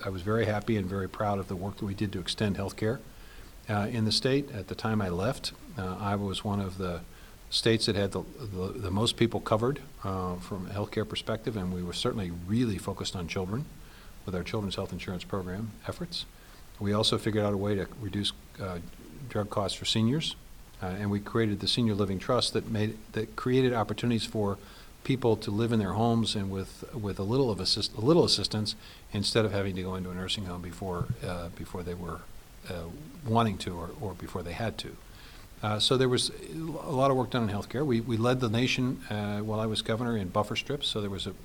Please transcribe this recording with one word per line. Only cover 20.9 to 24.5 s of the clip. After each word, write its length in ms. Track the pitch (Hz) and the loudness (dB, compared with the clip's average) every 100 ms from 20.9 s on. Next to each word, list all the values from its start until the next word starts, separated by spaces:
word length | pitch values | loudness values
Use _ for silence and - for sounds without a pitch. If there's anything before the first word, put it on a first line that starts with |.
| 95 104 | -2 0
we 100 | 101 | 0
created 400 | 101 117 113 98 | 2 2 4 2
the 80 | 95 | 2
Senior 280 | - 113 101 | 2 4 4
Living 240 | 98 95 | 2 2
Trust 340 | - 123 107 | 2 4 4
that 160 | 113 90 | 0 0
made, 280 | 113 107 110 - | 0 0 -2 -6
that 220 | - 107 - | -4 -4 -2
created 380 | 127 127 131 | 4 6 6
opportunities 520 | 120 104 107 120 117 - | 4 2 2 2 2 2
for 320 | 110 101 | 0 0